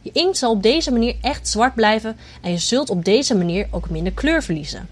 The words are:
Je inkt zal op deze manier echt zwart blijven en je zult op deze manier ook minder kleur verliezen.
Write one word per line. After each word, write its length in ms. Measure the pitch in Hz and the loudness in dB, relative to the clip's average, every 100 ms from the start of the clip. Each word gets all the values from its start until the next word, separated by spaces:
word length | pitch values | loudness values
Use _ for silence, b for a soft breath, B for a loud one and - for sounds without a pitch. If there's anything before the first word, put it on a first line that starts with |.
Je 100 | - | -4
inkt 260 | 269 349 370 | 0 0 0
zal 140 | 240 | 0
op 120 | 220 | 2
deze 280 | 214 302 302 | 4 2 2
manier 240 | 240 233 - | 0 0 -2
echt 260 | 247 294 - | -4 -4 -4
zwart 280 | 208 254 240 | 0 0 4
blijven 420 | 214 220 220 226 B B | 2 2 -2 -10 B B
en 100 | 180 | -4
je 60 | 175 | -2
zult 320 | - 247 294 | 0 0 0
op 160 | 185 165 | -2 2
deze 300 | 220 277 214 | 2 4 2
manier 320 | 170 180 208 | 2 -2 -4
ook 180 | 180 - | -6 -6
minder 240 | 160 180 | -4 -4
kleur 300 | - 302 330 | -2 0 0
verliezen. 460 | - 160 147 107 - | 0 -4 -4 -12 -14